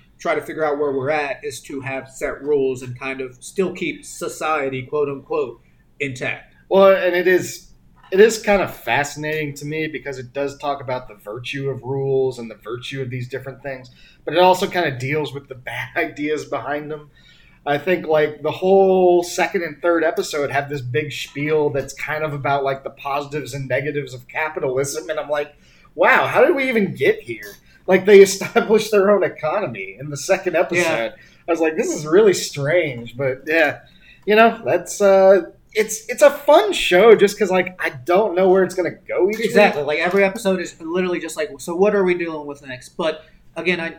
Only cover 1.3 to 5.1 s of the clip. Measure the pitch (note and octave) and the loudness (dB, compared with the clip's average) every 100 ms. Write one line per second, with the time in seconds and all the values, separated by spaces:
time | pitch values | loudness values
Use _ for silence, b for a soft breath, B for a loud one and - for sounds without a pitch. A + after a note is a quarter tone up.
1.3 | B2 D3 B2+ - C#3 C3 C3 B2+ - C#3+ | -6 -10 -12 -12 -10 -8 -10 -12 -8 -8
2.3 | - C#3 D3 C3 B2+ B2+ B2 C3+ C3 C3 | -6 0 0 0 -2 -8 -10 -10 -8 -10
3.3 | - - - F3+ - D#3+ - - - E3 | -14 -10 -4 -4 -4 -8 -8 -14 -12 -10
4.3 | - D#3+ D#3 C3+ C3 B2 D3+ C#3+ | -6 -4 -2 -2 -6 -4 -2 -2